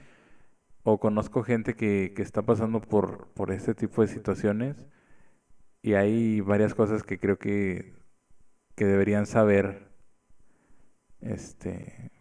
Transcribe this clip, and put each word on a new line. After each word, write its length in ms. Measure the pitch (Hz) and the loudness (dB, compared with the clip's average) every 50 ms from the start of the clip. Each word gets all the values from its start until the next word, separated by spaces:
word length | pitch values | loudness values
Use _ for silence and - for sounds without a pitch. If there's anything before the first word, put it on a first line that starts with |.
| - - - _ _ _ - - - - _ _ _ _ - - - | -20 -20 -20 _ _ _ -20 -20 -20 -20 _ _ _ _ -20 -4 0
o 160 | 110 107 101 | 2 2 2
conozco 440 | - 107 104 107 104 - - 127 117 | 2 0 0 0 -2 -2 -2 -4 -2
gente 320 | - 120 113 107 - 117 | 0 -2 -2 -2 -4 -4
que, 380 | - 113 107 101 98 95 90 98 | -2 0 0 0 0 0 -2 -4
que 60 | 104 101 | -6 -8
está 200 | - - 107 104 | -6 -4 -2 0
pasando 380 | 113 117 107 110 110 113 110 | 2 2 2 0 -2 -2 -4
por, 480 | 107 - - 104 95 95 95 - - - - | -4 0 0 0 0 0 -4 -10 -14 -14 -10
por 180 | - 98 95 | -6 -4 -4
este 240 | 95 98 - - 110 | -4 -4 -4 -4 -4
tipo 260 | - 113 101 - - 110 | -2 -4 -2 0 0 0
de 60 | 101 | 0
situaciones, 760 | - - 107 - 98 - - 104 101 107 120 135 143 - - - - _ _ _ - - - - _ _ _ _ - - - - _ _ | 0 -4 -4 -4 -4 -2 -2 -2 -2 -2 -4 -6 -8 -10 -14 -20 -20 _ _ _ -20 -20 -20 -20 _ _ _ _ -20 -20 -20 -20 _ _
y 120 | - 107 104 | -2 0 2
hay 480 | 98 101 104 110 117 113 110 110 107 | 2 4 2 2 2 2 2 2 0
varias 340 | 98 98 104 104 107 107 107 | 2 2 4 4 4 2 2
cosas 280 | - 113 101 107 107 101 | 2 0 2 0 -2 -4
que 160 | - 98 95 | -6 -6 -2
creo 200 | - 101 98 - | 0 0 0 0
que, 560 | - 104 101 101 101 95 92 92 95 92 - - - - - _ _ _ - - - - _ _ _ _ - | -2 -2 -2 0 0 -2 -2 -4 -8 -12 -18 -20 -20 -20 -20 _ _ _ -20 -20 -20 -20 _ _ _ _ -6
que 100 | - 107 | -2 2
deberían 400 | 98 98 98 98 104 104 104 104 | 2 4 4 4 4 2 0 0
saber, 640 | 101 - 117 110 104 101 98 95 98 98 - - - - - - - - _ _ _ - - - - _ _ _ _ - - - - _ _ _ _ - - | 0 2 4 4 6 6 4 4 0 -4 -10 -16 -20 -20 -20 -20 -20 -20 _ _ _ -20 -20 -20 -20 _ _ _ _ -20 -20 -20 -20 _ _ _ _ -20 -14
este, 880 | - 113 104 95 - - - - - 98 90 92 - - - - - - - _ | -10 -10 -10 -10 -10 -14 -16 -12 -10 -10 -10 -10 -12 -16 -18 -18 -18 -18 -20 _